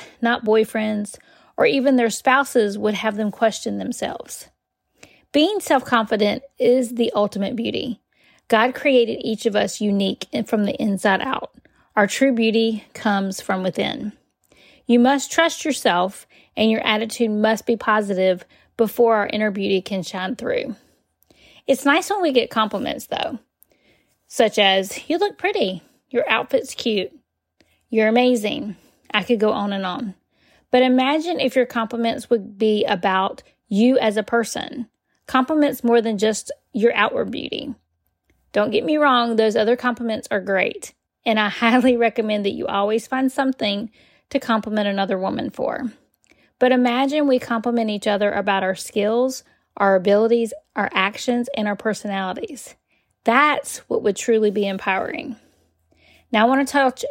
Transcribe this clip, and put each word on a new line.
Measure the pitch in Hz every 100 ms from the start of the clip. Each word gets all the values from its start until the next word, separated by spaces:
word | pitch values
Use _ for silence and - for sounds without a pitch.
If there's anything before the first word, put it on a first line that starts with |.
| - -
not | 233 240
boyfriends, | 214 220 220 226 214 208 208 - _ _ _ -
or | 147
even | 269 269 254
their | 233
spouses | - 262 269 269 247 208 208
would | 208
have | 196 220 208
them | 214
question | - 226 - 220 202
themselves. | 190 - - - - - - _ _ _ _ _ - _ _
Being | 294 349 415
self-confident | - 269 - 233 214 208 208 - - -
is | 233 262 240
the | 240 226
ultimate | 208 208 196 196 208
beauty. | - - - 208 _ _ _ _ -
God | 220 247 -
created | 294 254 226 - -
each | 214
of | 226 202
us | 202 -
unique | 208 196 190 - -
and | 240 208
from | 214 202
the | -
inside | 220 190 208 190
out. | 262 - - - _ _ _ -
Our | 202
true | - 269
beauty | 233 226 226 226 214 -
comes | - 214 196 196 196
from | - 190
within. | 185 - - - 208 - _ _ _ _ _ _ -
You | 240
must | 247 277 -
trust | - 330 -
yourself, | 311 254 214 175 190 - - _ _ -
and | 220
your | 220 220
attitude | 214 220 - 220
must | 208 220 214 -
be | 226
positive | - 214 202 185 190 185 - _ _ -
before | 220 - 226 214
our | 202
inner | 214 214
beauty | 202 202 190
can | - 196
shine | 165 185 190 -
through. | 226 - 240 202 _ _ _ _ _ _ - - -
It's | 262 277
nice | 330 -
when | 403
we | 330
get | 262 -
compliments, | 226 214 196 - - -
though, | - - 226 _ _ _ _ _ _ _ _ _
such | - 214 214
as, | 196 190 190 - -
"You | 330
look | 403 -
pretty," | 381 403 196 185 _ _ _
"Your | 240 -
outfit's | - - 269 269
cute," | - 233 202 180 - _ _ _ _ _ _ -
"You're | 220 220
amazing." | 233 254 240 208 - 202 175 _ _ _
I | 208
could | 185 220
go | 214
on | 202 202
and | 196 185
on. | - 214 - _ _ _ _ -
But | 247
imagine | 254 254 262 311 339 339
if | 254 254
your |
compliments | 247 240 220 233 233 240 -
would | 233 196 196
be | 220 208
about | - 190 196 190 196 - - _ -
you | 202 247 262
as | 220 208
a |
person. | 208 233 220 - - - 226 _ _ _ -
Compliments | 262 254 311 285 254
more | 233 233
than | 220 202
just | 214 208 - - _
your | 220 233
outward | - 214 - 196
beauty. | - - - - - _ _ _ _ _ _ _
Don't | 202 208
get | 214
me | 311 302
wrong, | 294 247 233 220
those | 220 214
other | 214 240
compliments | 247 240 233 214 -
are | 208
great, | 185 190 - - - _ _ _
and | 233 214
I | 208
<laughs> |
highly | - 233 254 254 240
recommend | 233 226 214 208
that | 196
you | - -
always | 196 202 226 -
find | 262 262
something | - 269 - 208 202 233 _ _ _ -
to | -
compliment | - 220 214 214 202
another | 196 190 190
woman | 190 - 202
for. | - - - 226 - _ _ _ _ _ -
But | 254
imagine | 254 247 247 277 302 285
we | 254
compliment | - 226 240 233 220
each | 202 214
other | 202 208
about | 202 196 196
our | 185
skills, | 185 - 208 208 233 262 262 - _ _ -
our | 196
abilities, | 190 185 202 220 233 220 - _
our | - 202
actions, | - 196 - - 240 240
and | - 208
our | 202
personalities. | 220 196 208 196 185 220 370 277 - - _ _ _ _
That's | - 247 302 285 - - -
what | 240
would | 208 196
truly | - 220 214
be | 202 196
empowering. | 190 202 190 - - 269 220 _ _ _ _ _ _ _ _ -
Now | 214 233
I |
want | 269 269
to |
touch, | 285 262 - -